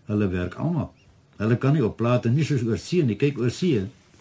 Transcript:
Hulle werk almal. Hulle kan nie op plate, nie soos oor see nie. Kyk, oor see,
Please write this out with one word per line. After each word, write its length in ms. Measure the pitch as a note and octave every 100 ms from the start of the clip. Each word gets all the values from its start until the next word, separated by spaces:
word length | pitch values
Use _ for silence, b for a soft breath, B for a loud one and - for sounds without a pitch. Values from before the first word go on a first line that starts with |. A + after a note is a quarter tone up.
| -
Hulle 220 | G#2 G2+
werk 260 | F#2 F2+
almal. 380 | - C#3+ F3 F#2+ - _ _ _ -
Hulle 200 | G#2+ A#2+
kan 160 | C3
nie 120 | D#3
op 120 | A2 -
plate, 320 | A2+ G#2 A2+
nie 140 | C3+
soos 180 | D3 C#3+
oor 160 | A2+ G#2
see 240 | - F3+
nie. 120 | C#3 G2+
Kyk, 220 | C#3+ B2+
oor 120 | B2+
see, 360 | B2+ F#3 B2 F#2+ - _ -